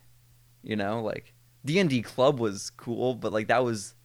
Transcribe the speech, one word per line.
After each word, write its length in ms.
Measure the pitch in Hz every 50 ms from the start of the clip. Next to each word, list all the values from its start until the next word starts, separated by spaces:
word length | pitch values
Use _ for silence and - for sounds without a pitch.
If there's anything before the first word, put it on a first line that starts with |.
| _ - - _ _ _ - _ _ _ _ _ -
You 120 | 113 110
know, 260 | 104 98 101 110 117
like, 320 | 110 104 - - - - _ _ _ _ _ _ -
D 160 | 139 160 202
and 100 | 190 147
D 120 | 131 120
Club 380 | 107 - - - 127 143 151 117
was 320 | 113 104 98 98 - -
cool, 440 | - - - 123 113 107 120 127 123
but, 160 | 110 117 104
like, 160 | 98 107 107
that 160 | 113 117 123 127
was, 300 | 120 113 104 98 - - _ _